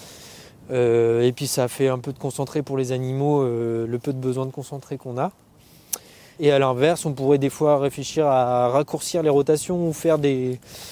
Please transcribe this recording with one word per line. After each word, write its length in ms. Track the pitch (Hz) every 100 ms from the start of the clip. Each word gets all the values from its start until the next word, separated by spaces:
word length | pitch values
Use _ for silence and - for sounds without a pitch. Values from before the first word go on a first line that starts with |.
| - - - - - - -
Euh, 520 | 127 120 117 117 117
et 100 | 123
puis 160 | 123 139
ça 220 | - 123
fait 180 | - 135
un 100 | 127
peu 140 | 131
de 80 | 135
concentré 420 | 139 - 139 156
pour 140 | 139 135
les 160 | 127
animaux, 500 | 127 127 135 143 147
euh, 460 | 131 117 117 117 117
le 120 | 120
peu 120 | 147
de 60 | 131
besoin 280 | 127 127 131
de 60 |
concentré 460 | 131 131 139 - 135
qu'on 200 | 131 123
a. 140 | 165 - _ _ - - - - - - - -
Et 100 | 147
à 80 | 139
l'inverse, 460 | 135 123 147 170 160
on 80 |
pourrait 240 | 135 135 143
des 120 | 139
fois 300 | - 151 143
réfléchir 460 | 139 143 135 - 147
à 420 | 131 123 123 123
raccourcir 560 | 135 147 151 - 175
les 60 | 156
rotations 580 | 143 139 156 - 180 170
ou 60 |
faire 260 | 151 165 156
des, 400 | 143 131 127 127 - - -